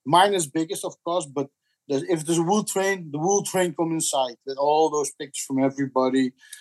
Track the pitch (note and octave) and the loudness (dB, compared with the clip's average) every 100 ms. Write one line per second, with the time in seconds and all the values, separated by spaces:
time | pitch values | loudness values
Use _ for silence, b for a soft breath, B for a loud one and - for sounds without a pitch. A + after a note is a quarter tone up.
0 | C3 E3+ G3+ G3 D3+ D#3+ D#3+ F#3+ F3+ - | 2 4 6 2 -2 -2 -4 -4 -8 -8
1 | E3+ F3+ D#3 C3+ C#3 _ _ _ - C#3 | -4 -4 -4 -6 -6 _ _ _ -4 -4
2 | F3 E3+ D3+ E3+ E3 G#3 G#3 F#3+ F#3+ G3 | 0 -2 0 0 2 2 0 0 0 -2
3 | D#3+ D3 E3 G3+ - F#3 F3+ D#3 E3 D#3+ | -4 -4 0 0 0 0 0 0 -2 -2
4 | D#3+ C#3+ B2+ A#2+ C3+ C3+ C#3+ D3+ D#3+ D3+ | -2 -2 -2 -6 -10 -2 2 4 4 2
5 | C#3 - C#3+ - - C3+ C3+ C3+ C#3 C3+ | -4 -6 -12 -10 -4 0 0 0 -2 0
6 | C3 C3 B2+ - B B | 2 2 0 -2 B B